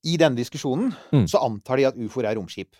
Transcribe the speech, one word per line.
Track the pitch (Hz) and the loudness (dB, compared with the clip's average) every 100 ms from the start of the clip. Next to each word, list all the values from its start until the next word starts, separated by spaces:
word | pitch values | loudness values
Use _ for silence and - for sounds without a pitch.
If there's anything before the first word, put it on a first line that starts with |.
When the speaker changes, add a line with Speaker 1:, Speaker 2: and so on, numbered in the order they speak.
| 160 | -2
Speaker 1:
i | 170 | 4
denne | 160 123 | 4 4
diskusjonen | 120 147 143 131 254 185 - | -4 -6 -4 -2 -2 -6 0
Speaker 2:
Mm. | 147 110 | 2 4
Speaker 1:
så | - | 2
antar | 123 107 - 131 | 0 -4 -4 0
de | 135 | 0
at | 123 | 0
ufoer | 110 127 110 | -8 -4 -2
er | 110 | -4
romskip. | 90 - - _ | -6 -12 -14 _